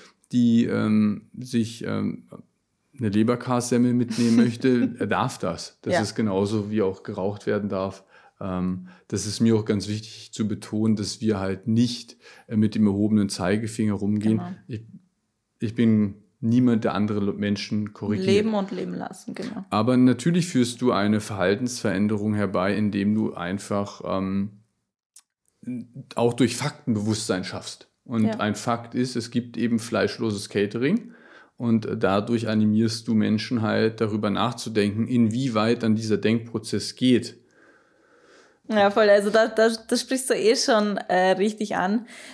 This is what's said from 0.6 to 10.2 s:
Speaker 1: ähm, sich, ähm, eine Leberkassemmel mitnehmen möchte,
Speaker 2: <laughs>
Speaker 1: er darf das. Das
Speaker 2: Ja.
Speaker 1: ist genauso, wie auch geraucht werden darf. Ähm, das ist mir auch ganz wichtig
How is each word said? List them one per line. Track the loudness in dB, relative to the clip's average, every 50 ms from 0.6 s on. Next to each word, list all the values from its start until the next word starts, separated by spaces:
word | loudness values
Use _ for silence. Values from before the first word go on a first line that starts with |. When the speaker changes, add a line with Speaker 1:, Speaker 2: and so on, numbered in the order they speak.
| 2
Speaker 1:
ähm, | 2 0 0 0 2 2 2 2 2 0 -4 -8 _ -14 -14
sich, | -10 -4 -2 -2 -2 -4 -6 -8 -8
ähm, | -6 -4 -4 -4 -4 -6 -8 -12 _ -20 -20 -20 _ _ _ _ _ _ _ _ _ _ -6
eine | -4 0
Leberkassemmel | 2 2 2 2 2 0 0 0 0 0 0 2 2 2 4 4 2
mitnehmen | 2 0 0 0 0 2 4 4 4
möchte, | 4 4 2 0 2 2 4 4 2 0 -2
Speaker 2:
<laughs> | -4
Speaker 1:
er | -4 -2
darf | 0 0 0 -2 -4 -6
das. | -6 -6 -6 -6 -10 -14 -16 _ -4
Das | -2 0
Speaker 2:
Ja. | 0
Speaker 1:
ist | 0 -2 -2
genauso, | -2 -2 0 0 0 0 0 0 -2 -4 -2
wie | -2 0
auch | 0 0 -2 -6 -10
geraucht | -10 -6 -4 -4 -4 -4 -4 -4
werden | -4 -2 -2 -2 -4
darf. | -4 -4 -4 -4 -6 -10 -18 _ _ -20 -20 _ _ -12
Ähm, | -8 -6 -4 -4 -2 -4 -4 -6 -10 -14 -20 -20 _ -8
das | -6 -6 -6 -6
ist | -2 2
mir | 4 4 4
auch | 4 2
ganz | 0 -2 -2 -2 -4
wichtig | -6 -6 -8 -12 -16 -20